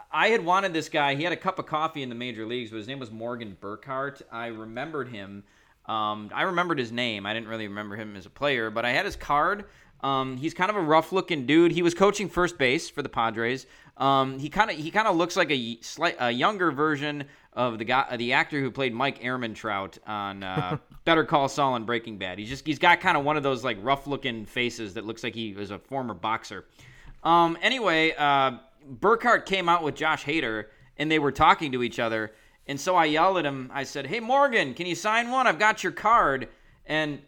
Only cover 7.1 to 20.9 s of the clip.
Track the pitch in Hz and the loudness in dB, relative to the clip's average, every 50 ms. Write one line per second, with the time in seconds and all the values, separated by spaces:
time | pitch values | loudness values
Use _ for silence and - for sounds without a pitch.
7.1 | 110 101 98 101 110 113 117 107 113 113 110 101 101 104 107 104 101 110 110 107 | -4 -4 -6 -4 -6 -6 -6 -8 -8 -8 -8 -8 -8 -8 -8 -8 -8 -10 -10 -12
8.1 | 101 98 87 98 - - 135 147 135 120 110 110 107 113 113 123 127 156 190 202 | -12 -14 -16 -18 -10 -4 -2 0 0 0 0 -2 -2 -2 0 0 0 0 -2 -2
9.1 | - - - - 147 147 156 175 202 202 202 - - - - _ _ _ - 135 | -6 -8 -4 0 2 2 2 2 0 -4 -6 -14 -20 -20 -20 _ _ _ -2 0
10.1 | 135 135 131 131 131 127 143 160 - - 180 196 214 208 170 147 156 160 160 - | 0 0 0 -2 -6 -6 -6 -6 -2 -2 -2 0 0 0 2 4 4 4 4 4
11.1 | 185 190 175 - 175 147 127 120 147 165 170 170 151 175 175 170 170 - 190 208 | 0 -2 0 0 -2 -2 2 4 6 8 8 6 4 4 2 2 4 4 4 4
12.1 | 196 202 208 170 - 175 180 170 175 - 139 123 131 165 - - - 147 139 - | 4 2 -4 -2 0 0 0 0 0 0 2 2 2 0 -2 -6 -8 -8 -8 -6
13.1 | - 127 113 113 107 110 117 117 131 131 - - - - - - _ - 131 135 | -2 0 0 0 0 -2 -2 -2 -2 -4 -6 -14 -20 -20 -20 -20 _ 0 2 4
14.1 | 139 135 131 131 135 135 139 151 - 190 214 226 175 151 147 165 - 202 220 220 | 4 4 4 2 -2 -6 -8 -4 2 2 2 2 0 -4 -6 -2 0 2 2 4
15.1 | 185 165 175 175 - 190 175 143 151 131 117 117 117 - - - - - 156 175 | 4 2 2 2 2 2 2 2 2 0 0 -4 -8 -10 -12 -14 -6 -2 -2 -2
16.1 | - - 123 120 120 123 151 196 214 196 185 165 139 135 151 156 151 135 147 151 | 0 0 0 0 2 2 2 2 2 2 0 0 2 2 2 0 0 0 -2 -4
17.1 | 147 147 139 143 - - _ _ _ 117 123 123 113 107 113 104 127 131 - - | -6 -6 -8 -12 -16 -20 _ _ _ -2 0 0 0 -2 -2 2 2 2 2 0
18.1 | - 113 120 120 131 147 165 - 156 143 135 127 107 135 135 127 113 117 135 139 | -2 -4 -2 2 2 2 0 0 -2 -2 -2 -2 -2 -2 -2 -2 0 0 0 -2
19.1 | 135 - 113 123 127 127 123 113 104 - - 110 101 98 98 95 - - - - | -2 -4 -4 -4 -4 -4 -4 -6 -8 -6 -4 -4 -2 -2 -4 -6 -10 -14 -12 -8
20.1 | 107 104 101 98 98 98 98 92 92 92 92 - 151 - - _ | -6 -6 -6 -6 -8 -6 -6 -4 -2 -2 -2 -2 -4 -6 -8 _